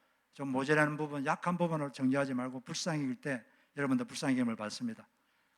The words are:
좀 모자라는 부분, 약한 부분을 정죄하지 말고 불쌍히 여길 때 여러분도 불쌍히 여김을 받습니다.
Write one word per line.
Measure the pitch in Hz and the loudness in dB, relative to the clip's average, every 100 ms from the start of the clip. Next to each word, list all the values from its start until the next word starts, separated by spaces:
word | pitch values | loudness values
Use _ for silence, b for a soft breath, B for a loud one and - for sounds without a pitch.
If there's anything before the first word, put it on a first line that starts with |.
| _ _ _ | _ _ _
좀 | - 139 | -10 -2
모자라는 | 131 135 156 151 151 | 0 4 6 4 2
부분, | 151 143 135 | -4 -2 -2
약한 | 165 175 180 | 0 0 2
부분을 | 175 156 143 | 0 0 -2
정죄하지 | 135 131 139 135 | 0 2 2 2
말고 | 127 127 127 | 0 -4 -8
불쌍히 | 143 160 180 151 | -8 -6 -2 -2
여길 | 135 120 | -2 -4
때 | 147 123 - b b 143 | -4 -6 -8 b b -4
여러분도 | 139 127 | 2 2
불쌍히 | 117 - 143 | 0 -4 0
여김을 | 127 120 110 | 2 2 0
받습니다. | 107 - 120 110 - _ _ _ _ | -6 -4 -6 -8 -16 _ _ _ _